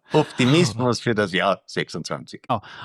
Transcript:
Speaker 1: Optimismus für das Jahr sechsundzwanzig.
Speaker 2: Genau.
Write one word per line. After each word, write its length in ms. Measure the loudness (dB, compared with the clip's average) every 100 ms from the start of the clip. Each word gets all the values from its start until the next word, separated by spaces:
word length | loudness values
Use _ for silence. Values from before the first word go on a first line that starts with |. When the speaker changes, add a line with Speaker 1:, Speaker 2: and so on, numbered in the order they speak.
| -2
Speaker 1:
Optimismus 880 | 0 0 2 4 4 2 0 -2 0
für 120 | 0
das 200 | 0 0
Jahr 280 | 2 0 0 -4
sechsundzwanzig. 800 | -6 -6 -6 -8 -8 -10 -12
Speaker 2:
Genau. 180 | -6 -6 -6 -16